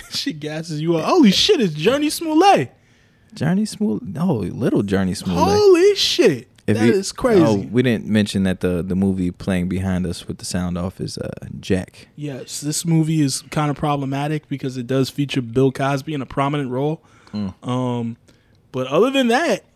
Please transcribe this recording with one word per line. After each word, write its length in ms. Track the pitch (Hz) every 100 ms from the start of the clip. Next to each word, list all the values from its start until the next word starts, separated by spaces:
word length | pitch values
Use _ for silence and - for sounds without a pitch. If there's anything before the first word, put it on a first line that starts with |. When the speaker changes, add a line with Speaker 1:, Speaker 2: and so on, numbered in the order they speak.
Speaker 1:
<laughs> 60 | -
she 200 | - 285
gasses 480 | 151 147 156 165 151
you 160 | 165 165
up. 80 | 160
"Holy 260 | 359 214
shit, 300 | - - 359
it's 120 | 190
Journey 360 | 151 180 285 302
Smollett." 640 | - 320 311 381 254 123 _ _ _ _ _ _
Speaker 2:
Journey 320 | - 139 190 214
Smollett? 380 | - 208 -
No, 300 | - 135 185 117
little 480 | 87 - 131 214
Journey 300 | 104 98 95
Smollett. 440 | - - - 370 415
Speaker 1:
Holy 380 | 415 339 403 392
shit. 520 | - - 247 123 - _ -
Speaker 2:
If 100 | 107
Speaker 1:
That 80 | 113
Speaker 2:
you, 80 |
Speaker 1:
is 180 | 196 196
crazy. 320 | - 254 202
Speaker 2:
oh, 120 | 127 101 85
we 100 | 113
didn't 240 | 127 104 87
mention 380 | 107 101 98
that 160 | 95 90
the, 220 | 90 87
the 120 | 92 90
movie 360 | 98 95 90
playing 360 | - - 92 90
behind 380 | 92 95 90 87
us 220 | - -
with 100 | -
the 80 | -
sound 320 | 90 90 87
off 240 | 92 -
is, 160 | - -
uh, 120 | - - - -
Jack. 480 | - 90 - - - -
Speaker 1:
Yes, 460 | 147 131 - -
this 240 | 143 156 170
movie 340 | 160 156 160
is 220 | 139 - -
kinda 240 | 156 147
problematic 760 | 135 151 143 135 139 147 151 -
because 300 | 139 135 131
it 80 | 120
does 240 | 135 131
feature 320 | - 139 139
Bill 300 | 117 123 135
Cosby 420 | - 139 139 147
in 80 | 147
a 40 | 117
prominent 440 | - 139 147 127
role. 320 | 127 147 156 _ _ _
Speaker 2:
Mm. 340 | 104 98 - -
Speaker 1:
Um, 500 | 127 127 120 117 117 _ _ _ _ _
but 140 | 127 131
other 220 | 151 254
than 180 | 269 240
that 340 | 247 330 190 -